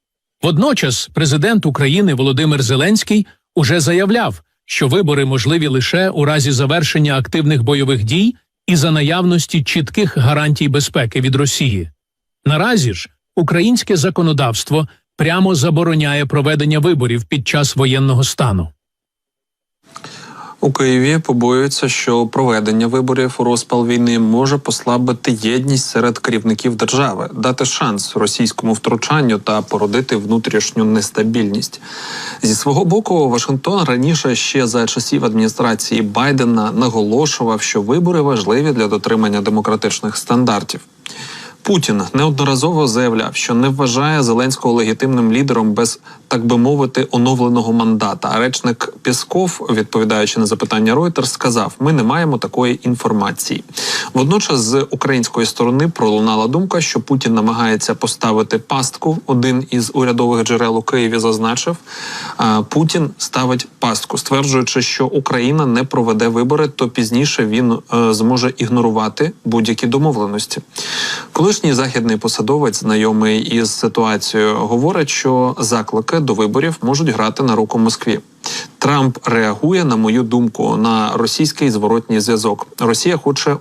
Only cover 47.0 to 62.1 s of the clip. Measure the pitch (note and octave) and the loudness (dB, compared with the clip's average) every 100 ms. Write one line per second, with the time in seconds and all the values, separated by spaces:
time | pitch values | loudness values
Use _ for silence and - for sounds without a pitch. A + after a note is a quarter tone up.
47 | C3+ B2 B2 C3 A#2+ A#2+ A2+ A2+ A2 A2 | -2 2 2 2 2 2 2 2 2 2
48 | G#2 F#2 - A2 B2+ B2+ B2 A#2 - - | 0 -4 -4 -2 -2 -2 -2 -2 -6 -6
49 | - B2 - F3 F#3 - - A2 G#2+ A2+ | -4 -4 -2 -2 -2 -4 -2 -2 0 0
50 | A2 A2 G#2 - G#2+ A2 G2 G#2+ A2 B2 | 0 0 0 0 0 -2 -2 0 2 2
51 | F3 E3 - - C3 A#2 G2+ - C#3 D#3 | 0 0 -4 -2 -2 -2 -2 -2 0 2
52 | A2+ D#3 D#3+ B2 G2 - B2 B2 B2 A#2+ | 2 0 0 -2 -2 0 0 0 -2 -2
53 | A2+ G#2+ G2 E2+ - - - - - - | 0 0 -2 -4 -6 -8 -10 -10 -6 -6
54 | - B2+ C#3 G#3 - C#3+ A2 C3+ - C3+ | -2 0 2 2 2 -2 0 0 0 -2
55 | C#3 C3 A2+ - A2 - A#2+ C3 E3 - | 0 0 -2 -2 -2 0 0 2 0 0
56 | A2 G#2+ A2 A2 A2 D3 F#3+ E3+ D#3+ B2+ | 0 2 2 0 0 0 0 -2 -2 -2
57 | - C3+ B2+ A2+ G#2+ A2+ A2+ G#2+ - A2+ | 0 0 2 0 0 0 0 0 -2 -4
58 | A#2 - A#2 A2 G#2+ A2+ - C#3 B2 - | -4 -2 0 0 0 -2 -2 -4 -4 -4
59 | D#3+ D#3+ - B2 B2+ B2+ C3 B2+ A2+ C3 | -4 -2 0 0 2 0 -2 -2 -2 0
60 | B2+ A#2+ A#2+ A#2 A2 A#2 A#2 A2+ A2+ B2+ | 0 2 2 2 2 0 0 -2 -2 0
61 | A#2 A2+ A2+ A2 A2+ B2 - E3+ - - | 0 0 0 0 -2 -2 -4 -6 -8 -14
62 | - | -12